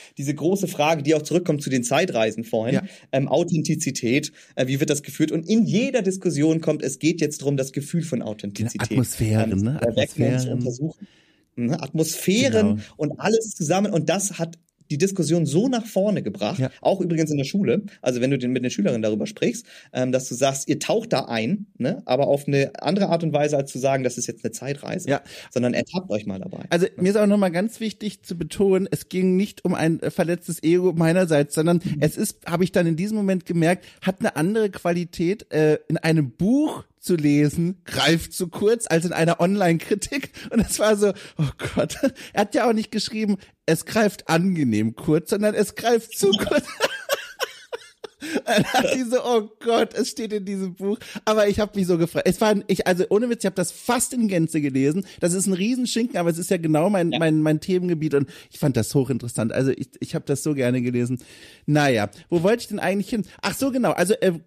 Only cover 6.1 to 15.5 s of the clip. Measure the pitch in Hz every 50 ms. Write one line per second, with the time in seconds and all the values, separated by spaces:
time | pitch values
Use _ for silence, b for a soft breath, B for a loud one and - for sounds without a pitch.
6.1 | 185 190 - 180 147 139 147 160 160 160 160 165 151 - - 131 139 - - 156
7.1 | 165 165 156 143 147 - 135 139 143 131 135 135 - 147 139 - - 170 156 -
8.1 | - 117 117 110 104 - - 101 101 - 110 113 - 107 117 - - 139 120 -
9.1 | - - 117 110 107 113 117 110 98 95 104 117 147 - 117 117 113 127 139 -
10.1 | - 147 120 120 123 127 127 123 120 123 120 127 127 127 147 160 - B 202 B
11.1 | B B B B B B B B - - 120 120 131 - 139 135 - 156 160 160
12.1 | - - - - 190 233 262 269 226 220 208 208 214 - B B B B 151 147
13.1 | 139 - 143 190 220 226 226 220 - - 180 139 175 190 208 202 - 165 147 151
14.1 | 160 202 196 - - - 165 165 - - _ _ _ _ _ - 147 143 175 196
15.1 | 190 185 160 139 165 175 160 135